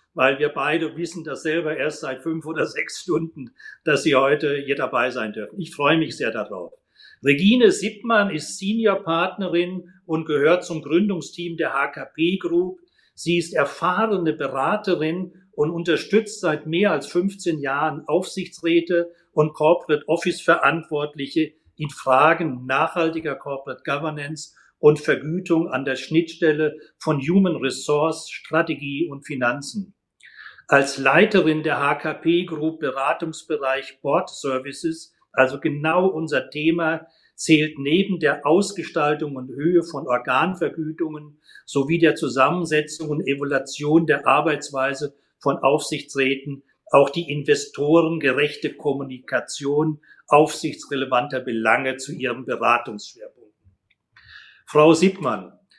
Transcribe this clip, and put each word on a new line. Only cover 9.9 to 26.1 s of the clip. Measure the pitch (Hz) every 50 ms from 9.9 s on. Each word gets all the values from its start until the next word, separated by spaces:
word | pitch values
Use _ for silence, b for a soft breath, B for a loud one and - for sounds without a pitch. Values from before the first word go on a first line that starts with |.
| b b b
und | - 160 160 156
gehört | 160 151 147 147 156 175 180 -
zum | - 165 - -
Gründungsteam | 135 160 180 214 202 190 170 - - - - 170 170 165
der | 160 156 131 123
H | 139 143
K | 143 - 151 131
P | - _ 156 165 175 196
Group. | 185 - 160 170 175 185 185 185 - _ _ _ _ _ _ _
Sie | - - 165 175 175
ist | 165 - -
erfahrene | 156 139 - - - 170 175 180 196 220 220 208 185 170 160 151
Beraterin | - 147 131 127 135 135 160 202 208 - 202 170 147 156 156 165 185 185 - b b b b _
und | - 147 160
unterstützt | 170 170 165 165 160 - - - 196 220 214 - - -
seit | - 165 151 147 -
mehr | 156 160 175 208 202
als | 165 139 -
fünfzehn | - - 180 185 196 196 - - 175 160
Jahren | 151 139 135 139 143 156 156 147 147 -
Aufsichtsräte | - 151 180 190 - - 190 175 - - - - 165 170 170 165 180 180 170 175 170 B B B B
und | _ 156 151 156 -
Corporate | - 151 156 175 170 - - 151 147 -
Office | - 165 170 - 185 170 -
Verantwortliche | - - 165 170 135 139 156 165 160 - 156 147 147 147 - 147 139 139 - 165 156 147 - _ _ _ _
in | - 151 147
Fragen | - - - 135 127 131 147 160 165 - 175 151 127 123 127
nachhaltiger | 127 131 143 160 165 - 180 165 165 160 160 151 151 135
Corporate | - - 147 139 135 - 139 127 - -
Governance | 156 143 143 160 156 151 151 143 151 160 151 - b b b b b b b
und | - 147 151 147
Vergütung | - - 143 - 139 151 165 185 180 - 170 160 170 156
an | 127 131 139
der | 139 131
Schnittstelle | 127 - -